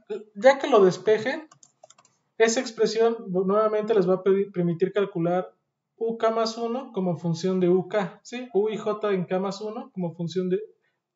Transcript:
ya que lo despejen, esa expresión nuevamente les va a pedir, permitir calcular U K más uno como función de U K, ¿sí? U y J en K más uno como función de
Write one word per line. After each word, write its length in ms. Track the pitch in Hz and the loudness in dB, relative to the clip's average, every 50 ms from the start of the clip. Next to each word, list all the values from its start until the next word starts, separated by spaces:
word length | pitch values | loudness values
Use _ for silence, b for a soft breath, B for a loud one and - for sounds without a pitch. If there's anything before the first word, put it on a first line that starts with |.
| _ - 214 196 - - _ | _ -12 -12 -12 -12 -14 _
ya 240 | 202 208 262 277 277 | 4 4 6 6 6
que 100 | - 294 | 2 2
lo 160 | 254 214 190 | 4 6 6
despejen, 640 | 185 175 - - 214 214 214 220 254 294 320 311 - _ _ - _ _ _ - - _ - _ _ _ _ _ _ _ | 6 4 2 2 2 2 2 0 -4 -6 -6 -10 -16 _ _ -20 _ _ _ -20 -20 _ -20 _ _ _ _ _ _ _
esa 240 | - 226 226 226 262 | 2 2 4 4 0
expresión 560 | 254 - - - 220 - 208 220 226 233 233 226 - 185 | -4 -4 -2 -2 0 0 2 2 2 2 0 -2 -6 -4
nuevamente 680 | 175 185 196 185 202 214 220 214 214 214 208 214 233 | -4 -2 0 2 2 2 2 2 0 0 0 2 2
les 120 | 208 175 | 2 4
va 100 | 180 190 | 2 0
a 60 | 185 | 2
pedir, 300 | 185 196 190 196 202 202 | 2 2 2 2 0 -2
permitir 400 | - 175 175 170 170 165 190 180 | -2 -2 -2 -2 0 0 -2 -2
calcular 600 | - 208 196 190 - 170 165 170 175 185 185 - - _ _ _ _ _ _ _ _ - | 0 -2 -2 -2 -2 -2 0 0 0 -2 -2 -6 -12 _ _ _ _ _ _ _ _ -6
U 140 | 226 226 226 | -4 -4 -2
K 140 | - 233 226 | 0 0 0
más 260 | 220 226 226 226 - | 0 0 -2 -2 -2
uno 360 | 233 233 233 233 262 277 - | -4 -6 -4 -4 -6 -8 -8
como 260 | - 196 185 180 170 139 | -6 -4 -2 -2 -2 -2
función 420 | - 170 160 160 - 185 185 185 | -2 -4 -4 -2 -2 -2 0 2
de 80 | 180 175 | 2 4
U 180 | 180 185 180 | 4 2 0
K, 340 | - - 214 190 170 - - | -2 -2 -4 -4 -4 -8 -14
¿sí? 260 | _ - 240 247 254 - - | _ -14 -12 -12 -10 -4 -2
U 160 | 190 214 220 | 0 0 0
y 80 | 208 - | -2 -4
J 340 | - 220 208 208 - 208 | -4 -4 -4 -2 -2 -2
en 140 | 196 185 170 | 0 -2 -2
K 120 | - 185 185 | -2 -2 -2
más 220 | 196 196 185 - | -2 -4 -6 -6
uno 300 | 214 214 220 254 - - | -8 -8 -8 -10 -12 -12
como 220 | _ 190 175 165 - | _ -8 -6 -6 -6
función 340 | - 170 160 165 185 185 185 | -6 -8 -6 -4 -4 -2 -2
de 100 | 180 208 - - _ _ _ _ _ _ _ _ _ | -2 -4 -4 -8 _ _ _ _ _ _ _ _ _